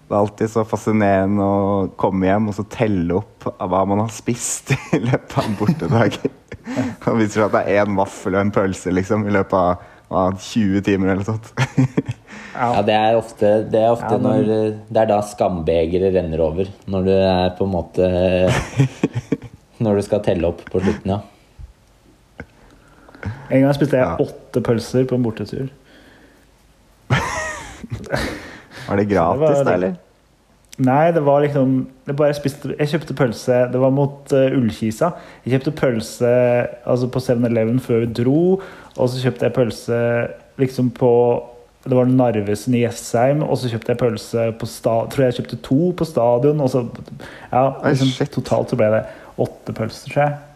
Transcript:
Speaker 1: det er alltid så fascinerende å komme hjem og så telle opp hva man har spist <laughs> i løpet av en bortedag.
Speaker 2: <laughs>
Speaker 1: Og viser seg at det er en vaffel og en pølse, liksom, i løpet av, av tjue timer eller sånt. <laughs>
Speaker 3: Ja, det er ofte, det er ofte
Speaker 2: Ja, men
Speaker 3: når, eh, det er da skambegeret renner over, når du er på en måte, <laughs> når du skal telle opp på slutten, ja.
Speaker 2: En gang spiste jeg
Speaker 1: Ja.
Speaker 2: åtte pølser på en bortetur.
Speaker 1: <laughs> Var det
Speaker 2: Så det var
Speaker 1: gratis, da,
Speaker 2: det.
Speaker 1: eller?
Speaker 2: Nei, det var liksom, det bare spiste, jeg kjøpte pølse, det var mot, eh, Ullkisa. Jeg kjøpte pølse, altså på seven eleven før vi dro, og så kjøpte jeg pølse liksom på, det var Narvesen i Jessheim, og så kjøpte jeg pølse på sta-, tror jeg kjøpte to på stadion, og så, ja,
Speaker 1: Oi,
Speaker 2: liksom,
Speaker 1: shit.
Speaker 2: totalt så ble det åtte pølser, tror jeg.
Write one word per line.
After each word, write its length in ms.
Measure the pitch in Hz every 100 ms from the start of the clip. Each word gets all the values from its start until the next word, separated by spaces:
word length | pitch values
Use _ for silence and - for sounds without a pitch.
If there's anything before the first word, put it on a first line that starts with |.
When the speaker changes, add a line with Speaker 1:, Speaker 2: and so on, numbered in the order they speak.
Speaker 1:
det 120 | _
er 60 | 104
alltid 320 | 104 - 110
så 140 | 113 110
fascinerende 720 | 110 - 107 101 98 95 104
å 200 | 98 101 98 101 92
komme 340 | - 110 95 92
hjem 240 | 101 110
og 60 | 98
så 80 | 104
telle 480 | - 110 98 85
opp 320 | 90 110 - -
hva 380 | - 101 92 98
man 160 | 101
har 80 | 113
spist 640 | 110 - 123 - - - 139
<laughs> 140 | - 151
i 20 |
løpet 380 | 113 127 - -
av 80 | 110
en 80 | 98
bortedag. 640 | 101 80 85 113 - -
Speaker 2:
<laughs> 100 | - - _ - - 254 254 214
Speaker 1:
Og 160 | - 113
viser 240 | 107 104
seg 0 |
at 100 | 104
det 200 | 110 87
er 80 | 101
en 140 | 104 98
vaffel 360 | 98 - -
og 60 | 92
en 100 | 101
pølse, 380 | 107 98 92 -
liksom, 360 | 90 92 107 104
i 60 |
løpet 180 | 98 98
av, 300 | 98 90 - - - _
av 280 | 87 92 95
tjue 420 | - 120 104 98
timer 300 | 98 98 95
eller 140 | 95 98
sånt. 240 | 110 -
<laughs> 60 | - 131 - 131 - - - - - -
Speaker 3:
Ja, 260 | - 123 110
det 120 | 101
er 240 | 107 110 117
ofte, 300 | 110 - 104 107
det 160 | 104 110
er 80 | 113
ofte 220 | 117 107
Speaker 2:
Ja, 20 | 123
men 80 |
Speaker 3:
når, 260 | - 110 107
eh, 220 | 110 107 107
det 160 | - 110
er 60 | 110
da 80 | 104
skambegeret 920 | 104 - 101 92 80 82 82 90 95
renner 260 | 92 85 80
over, 300 | 80 80 95 -
når 200 | - 95
du 80 | 95
er 380 | 95 95 92 90 -
på 80 | 98
en 60 |
måte, 340 | 90 82 - 92 90 92 90 90 - - - 135 -
<laughs> 840 | - 120 - - - - _ _
når 140 | 113 101
du 40 |
skal 200 | 98 104
telle 240 | 107 92 85
opp 140 | 85
på 160 | - 95
slutten, 320 | 95 107 98
ja. 80 | 101 - - _ _ - _ _ _ _ _ _ _ - _ - - _ - - - - 110 -
Speaker 2:
En 100 | 131
gang 140 | 135
spiste 240 | 139 131 131
jeg 80 | 123
Speaker 1:
Ja. 100 | -
Speaker 2:
åtte 460 | 131 - - 127
pølser 400 | 113 113 110 127
på 140 | 127 123
en 60 |
bortetur. 440 | 120 107 104 - 135 - _ - - - - _ _ _ _ _ _ _ _
Speaker 1:
<laughs> 40 | - 494 640 622 622 - - - - - - - - - - - -
Var 120 | - 101
det 80 |
Speaker 2:
Så 40 | 104
det 80 | 95
var 200 | 82 120
Speaker 1:
gratis, 220 | 156 143
da, 60 |
Speaker 2:
det. 100 | 139
Speaker 1:
eller? 200 | 127 185 180 _ _ _ _ _ _ _
Speaker 2:
Nei, 400 | - 127 135 165
det 80 | 170
var 180 | 143 143
liksom, 340 | 147 139 131 131 131 -
det 140 | - 143
bare 160 | 147
spiste, 380 | 147 151 - -
jeg 140 | - 151
kjøpte 240 | 156 -
pølse, 440 | 139 131 107 - 123 123
det 100 | 123
var 140 | 131
mot, 380 | 135 139 143 -
eh, 240 | 135 131 135
Ullkisa. 540 | 117 107 110 107 170 165 - -
Jeg 80 | -
kjøpte 180 | 123 - 147
pølse, 520 | 143 113 110 - 120 123 123 120 120 -
altså 220 | - 123 123
på 120 | 127
seven 240 | 127 120 120
eleven 320 | 117 110 127
før 220 | - 117
vi 60 | 117
dro, 280 | 117 120 147 175 190 - - - -
og 140 | 127
så 100 | 127
kjøpte 240 | 127 - 120
jeg 80 |
pølse 440 | 120 117 - - 117 117 117 117 - - -
liksom 300 | 131 - 127
på, 200 | 117 127 120 120 120 - - - _
det 120 | -
var 160 | 127 127
Narvesen 640 | 131 123 107 101 107 -
i 60 | 123
Jessheim, 640 | 117 113 - 117 127 147 156
og 80 | 135
så 120 | 123
kjøpte 220 | 113 -
jeg 60 | 113
pølse 480 | 123 107 - 117 113 110
på 80 | 110
sta-, 300 | - 123 113 117
tror 100 | - 131
jeg 80 | 120
kjøpte 220 | 117 127
to 160 | - 135 175
på 140 | 175 165
stadion, 480 | - 117 120 143 151
og 120 | 135
så, 100 | 131 117 - - - - - -
ja, 100 | 120 135
Speaker 1:
Oi, 240 | - 135
Speaker 2:
liksom, 180 | 139 135
Speaker 1:
shit. 220 | 127 143
Speaker 2:
totalt 400 | - - 117 117
så 40 | 123
ble 80 | 107
det 140 | 110 - - - -
åtte 380 | 123 - - 117
pølser, 320 | 110 - -
tror 140 | -
jeg. 100 | 147 143 -